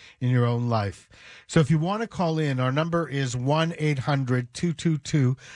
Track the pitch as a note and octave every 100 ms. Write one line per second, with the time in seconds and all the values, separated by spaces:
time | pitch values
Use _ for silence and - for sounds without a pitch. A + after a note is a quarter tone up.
0 | - - B2 B2+ A#2+ A#2+ A#2+ A2+ G2+ -
1 | - - - - - E3 D3+ D#3 E3+ G#3
2 | A3+ - E3+ D#3+ D3+ B2+ B2+ C#3 E3 E3+
3 | D3+ C#3 C3+ B2 C3 D3+ E3 E3+ D3+ C#3
4 | B2+ C#3 B2+ B2+ B2 - F3 - E3+ D#3
5 | - D3+ B2+ C3 -